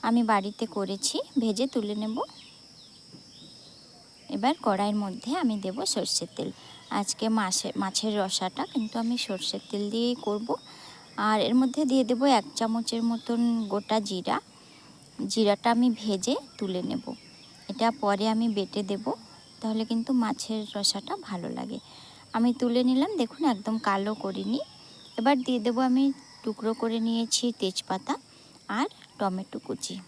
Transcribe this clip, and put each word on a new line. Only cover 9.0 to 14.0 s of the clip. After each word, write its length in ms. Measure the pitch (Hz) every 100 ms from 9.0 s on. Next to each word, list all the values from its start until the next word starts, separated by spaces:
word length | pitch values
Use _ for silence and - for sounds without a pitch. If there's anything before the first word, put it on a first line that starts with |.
| 226 240
সর্ষের 440 | - 190 - 196 -
তেল 140 | 202 208
দিয়েই 260 | 226 240 247
করব। 320 | - 208 233 - - - - - - -
আর 200 | 214 214
এর 140 | 190 240
মধ্যে 260 | 262 294 294
দিয়ে 180 | 262
দেব 180 | 226 240 277
এক 200 | 247 247 -
চামচের 460 | 226 226 226 226
মতন 360 | 233 233 - 233 233 233 208
গোটা 300 | 196 -
জিরা। 380 | 220